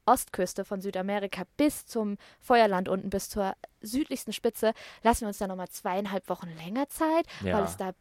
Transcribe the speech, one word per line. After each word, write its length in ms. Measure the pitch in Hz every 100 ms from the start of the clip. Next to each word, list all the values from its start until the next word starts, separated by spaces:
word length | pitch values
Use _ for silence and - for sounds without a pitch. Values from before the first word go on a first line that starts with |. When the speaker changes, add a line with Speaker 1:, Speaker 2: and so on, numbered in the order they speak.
| -
Speaker 1:
Ostküste 600 | 254 - - 180 - 196
von 160 | 196
Südamerika 640 | 196 185 190 202 196 185 175 -
bis 280 | 294 - -
zum 320 | 226 208 202 - _
Feuerland 480 | - 240 220 185 190
unten, 200 | 185 196
bis 200 | 196 -
zur 240 | 214 190 - - _
südlichsten 520 | 208 254 311 254 -
Spitze, 400 | - 233 - 220 - - -
lassen 180 | 220 240
wir 80 | 214
uns 80 | 202
da 100 | 196
nochmal 220 | 185 180
zweieinhalb 580 | - 196 185 208 196 -
Wochen 220 | 180 175 160
länger 320 | 165 240 285
Zeit, 360 | - 311 330 339 - 92
Speaker 2:
Ja. 100 | 208
Speaker 1:
weil 60 |
es 140 | 170 87
da 140 | 190 -